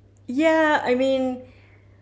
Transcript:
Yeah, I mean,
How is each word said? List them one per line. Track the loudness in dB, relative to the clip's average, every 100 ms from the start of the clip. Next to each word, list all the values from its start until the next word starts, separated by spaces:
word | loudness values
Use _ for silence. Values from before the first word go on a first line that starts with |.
| _ _ -8
Yeah, | -2 2 2 2 0
I | 0
mean, | 0 0 0 -2 -6 -12 -20 -20 -20 _ -20